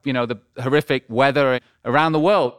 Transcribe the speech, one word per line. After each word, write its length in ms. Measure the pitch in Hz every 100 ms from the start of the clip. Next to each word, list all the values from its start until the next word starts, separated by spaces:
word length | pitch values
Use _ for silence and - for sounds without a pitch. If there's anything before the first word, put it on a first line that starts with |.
you 80 | 139
know, 140 | 127 120
the 140 | 110 _ -
horrific 420 | 127 147 - 131 -
weather 500 | 117 139 139 135 127 _ _
around 280 | 117 135 160
the 80 | 156
world. 320 | 170 202 127